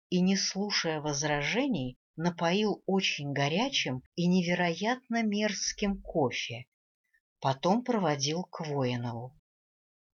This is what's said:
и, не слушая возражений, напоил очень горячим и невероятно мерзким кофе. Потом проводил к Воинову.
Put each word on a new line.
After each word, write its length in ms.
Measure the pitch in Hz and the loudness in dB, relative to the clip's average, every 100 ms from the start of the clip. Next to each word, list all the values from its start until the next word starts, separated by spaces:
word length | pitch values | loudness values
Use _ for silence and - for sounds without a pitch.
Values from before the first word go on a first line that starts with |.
| - | -2
и, 100 | 180 | 2
не 160 | 185 190 | 4 4
слушая 640 | - 190 208 - 165 156 | 0 -2 -2 -2 0 -2
возражений, 1000 | 151 143 147 147 147 202 285 175 127 - _ 156 | -2 -2 0 0 0 0 0 0 -4 -8 _ -4
напоил 640 | 170 170 170 196 214 - - | -2 0 0 2 0 0 0
очень 460 | 190 - - 143 | 0 0 -2 -4
горячим 720 | 139 143 170 269 - 151 127 - | 0 0 2 0 0 -2 -4 -6
и 140 | - 175 | 0 4
невероятно 920 | 185 170 175 175 170 214 247 - 226 | 4 2 2 2 2 0 -2 -2 -2
мерзким 760 | 220 202 214 196 - - 202 196 | 0 0 0 0 -4 -2 -2 -4
кофе. 640 | - 170 123 - - 117 - _ _ _ _ _ _ - | -4 0 0 0 -6 -10 -14 _ _ _ _ _ _ -4
Потом 440 | 139 135 175 233 | -2 0 2 2
проводил 600 | 247 220 165 143 135 165 | 2 2 2 0 0 -2
к 160 | - - | -4 -8
Воинову. 760 | 156 143 127 120 120 117 127 _ _ _ _ _ _ _ _ | -4 0 0 0 -4 -6 -10 _ _ _ _ _ _ _ _